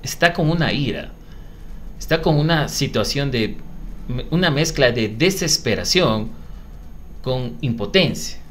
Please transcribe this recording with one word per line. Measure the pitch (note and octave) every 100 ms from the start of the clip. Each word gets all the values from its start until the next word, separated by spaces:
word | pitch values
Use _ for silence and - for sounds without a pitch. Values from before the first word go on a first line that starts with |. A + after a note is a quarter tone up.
está | - - E3+
con | E3+ D#3
una | E3+ B2+
ira, | A2 C3+ - - - - - - - - - - -
está | - -
con | F#3 D3+
una | D3+ D#3+ C#3
situación | - C#3 A#2 G#2 C#3 C#3
de, | B2+ G#2+ - - - - - - B2 -
una | E3 F3+
mezcla | C#3 D#3+ - B2+
de | A#2 G#2+
desesperación | A2 F3 F#3+ E3 - A#2+ F#2 F2+ F3+ D#3 A2 G#2+ - - - - - - - - -
con | B2+ B2+ B2 A#2
impotencia. | C3 A2+ G2+ F#3+ D#3 - - - -